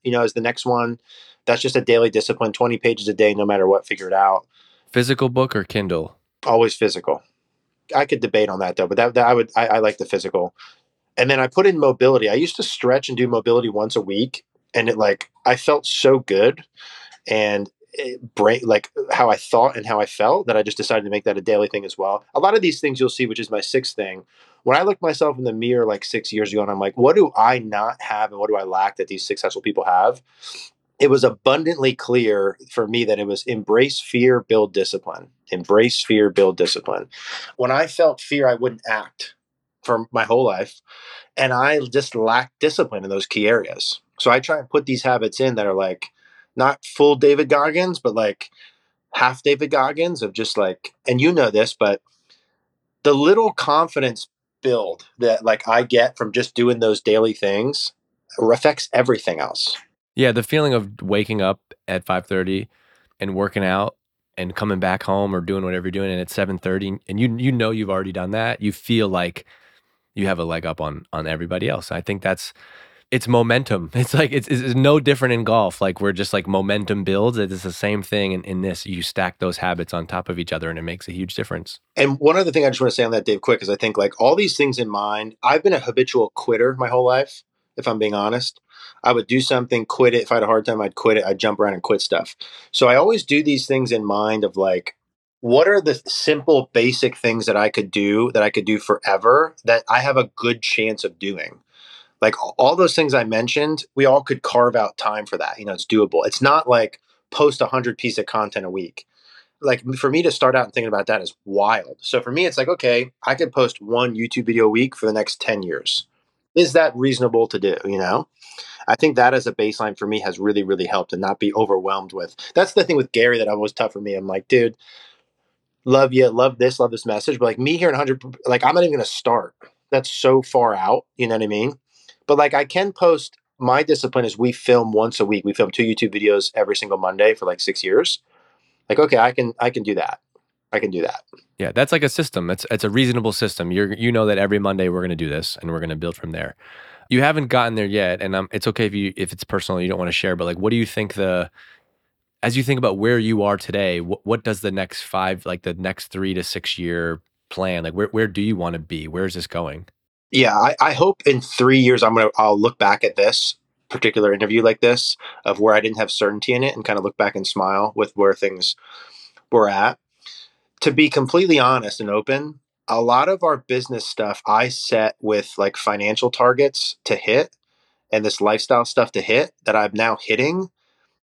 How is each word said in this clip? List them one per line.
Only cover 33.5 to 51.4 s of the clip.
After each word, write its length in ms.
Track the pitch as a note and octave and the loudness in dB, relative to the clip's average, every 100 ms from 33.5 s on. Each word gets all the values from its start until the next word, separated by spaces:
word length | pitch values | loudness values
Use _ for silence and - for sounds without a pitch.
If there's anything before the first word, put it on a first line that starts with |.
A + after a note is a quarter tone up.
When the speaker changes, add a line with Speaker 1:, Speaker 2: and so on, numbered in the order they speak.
| A2+ G2 A2 C#3 C3+ | -6 0 2 2 -2
Speaker 1:
fear, 400 | - B2 B2+ B2 | -4 2 4 2
build 320 | - A2 G#2 | 2 0 2
discipline. 560 | F#2+ F#2+ F#2+ - D#2+ F2+ _ - | 0 -4 -4 -10 -16 -16 _ -10
Embrace 540 | F#2 F2 G2+ A#2+ - | -8 2 4 4 0
fear, 260 | - A2 G#2 | 0 2 4
build 280 | F#2 F#2+ F2+ | 4 2 2
discipline." 500 | E2+ - - - - - - - - - | -2 -2 -6 -8 -8 -16 -14 -14 -12 -4
When 160 | B2+ | 0
I 160 | C3+ E3 | 0 0
felt 320 | - E3 - | 2 2 2
fear, 260 | - C#3+ C3 | -4 2 2
I 100 | A#2+ | 2
wouldn't 260 | B2+ A2+ - | -2 -4 -4
act 460 | A2 G#2 - - _ _ _ _ _ | -4 -6 -16 -18 _ _ _ _ _
for 240 | - A#2 A#2 | -2 -2 0
my 120 | A#2 | -2
whole 200 | G#2+ A#2 B2 | 0 2 2
life. 360 | F#2 G2+ - _ - - - - - | -2 -6 -10 _ -20 -20 -20 -12 -2
And 160 | C3+ | 0
I 260 | B2 C3+ D3+ | 2 2 0
just 360 | B2+ C#3 C3 A#2 | 0 -2 -2 -2
lacked 440 | A2 A#2+ C3 - | 0 0 -2 -2
discipline 440 | D3+ D3+ D3 G2+ | -2 0 -2 -4
in 60 | F#2+ | -6
those 160 | G2 - | -6 -4
key 200 | A2 G#2 | 0 2
areas. 540 | A#2 F2 F2 - - _ - | 2 0 -6 -8 -8 _ -4
So 120 | B2 | 2
I 80 | B2 | 2
try 180 | C3 D#3 | 0 -6
and 120 | B2+ | -2
put 160 | D3+ C3+ | -2 -2
these 180 | B2 | -4
habits 360 | C3 B2 A2 - | 0 0 -2 -2
in 160 | C3 A2+ | -2 0
that 120 | G2+ | -2
are, 60 | |
like, 340 | F#2+ F#2+ F#2 - _ _ _ _ - | 0 -2 -4 -12 _ _ _ _ -2
not 300 | C3 C3+ - | 0 0 -6
full 300 | - D3 C#3 | 2 4 6
David 320 | C#3+ C#3+ C#3 | 4 4 2
Goggins, 500 | C#3+ D3+ D#3 F#3 E3+ | 2 2 0 -2 -2
but, 160 | B2 G#2+ | -4 -2
like, 340 | G#2+ G2 - _ - _ _ _ _ | -2 -4 -14 _ -20 _ _ _ _
half 300 | - B2+ C3 | -2 0 0
David 280 | C#3+ C#3 D3+ | 0 0 0
Goggins 500 | C#3+ C3 D3+ F3 D#3 | 0 0 0 -4 -4
of 100 | G#2+ | -8
just, 260 | G2 A2 - | -6 -6 -2
like, 380 | F#2+ F2+ - _ - | -2 -4 -14 _ -2
and 140 | B2 | 2
you 140 | D3+ | 2
know 180 | F3 | 4